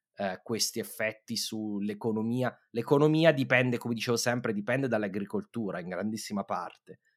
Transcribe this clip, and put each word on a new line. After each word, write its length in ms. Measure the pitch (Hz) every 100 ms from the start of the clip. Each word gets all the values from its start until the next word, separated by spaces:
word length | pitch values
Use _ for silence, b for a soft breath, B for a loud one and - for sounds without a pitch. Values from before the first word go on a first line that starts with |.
| _ -
eh, 240 | 98 92
questi 360 | - 110 - -
effetti 580 | 104 - 110 110 - 113
sull'economia. 1160 | - 110 107 101 101 104 120 110 110 123 123 - b
L'economia 600 | 117 117 143 151 156 160
dipende, 460 | 143 131 127 127 120
come 160 | 123
dicevo 220 | 120 107 117
sempre, 360 | - 123 117
dipende 360 | 104 104 127 135
dall'agricoltura 920 | 113 104 95 98 104 - - 104 87
in 80 | 87
grandissima 560 | 87 104 110 - 104
parte. 560 | 98 95 90 - - - _